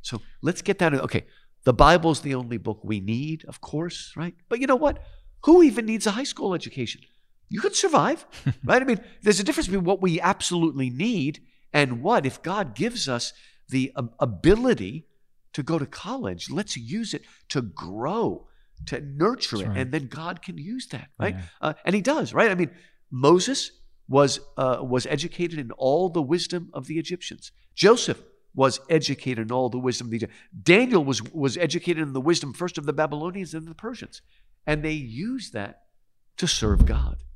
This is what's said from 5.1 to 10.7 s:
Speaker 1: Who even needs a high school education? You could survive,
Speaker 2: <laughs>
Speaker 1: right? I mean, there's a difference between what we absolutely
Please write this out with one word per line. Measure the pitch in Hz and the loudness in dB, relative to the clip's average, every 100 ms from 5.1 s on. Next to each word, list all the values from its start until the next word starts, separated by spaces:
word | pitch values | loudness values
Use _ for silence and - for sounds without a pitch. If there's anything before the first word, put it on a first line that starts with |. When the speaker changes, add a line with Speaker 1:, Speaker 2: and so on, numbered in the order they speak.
| - - - | -20 -20 -4
Speaker 1:
Who | - 359 | 8 10
even | 320 220 | 10 8
needs | 220 220 214 | -2 0 0
a | |
high | 202 | -2
school | 277 - 220 | -6 -4 -2
education? | 175 - - 117 - - _ _ _ _ | -2 -6 -8 -8 -8 -18 _ _ _ _
You | - | -4
could | 392 | -2
survive, | 381 381 294 170 320 - - - | 0 2 4 2 0 -8 -6 -4
Speaker 2:
<laughs> | - | -4
Speaker 1:
right? | 117 233 | 2 2
I | |
mean, | 262 226 - - | 2 -2 -4 -2
there's | 202 190 | 2 2
a | |
difference | 202 311 214 | 2 -2 0
between | 190 | 0
what | 175 196 | 0 2
we | 190 165 | 2 2
absolutely | 170 202 - 180 165 | 0 0 -2 2 0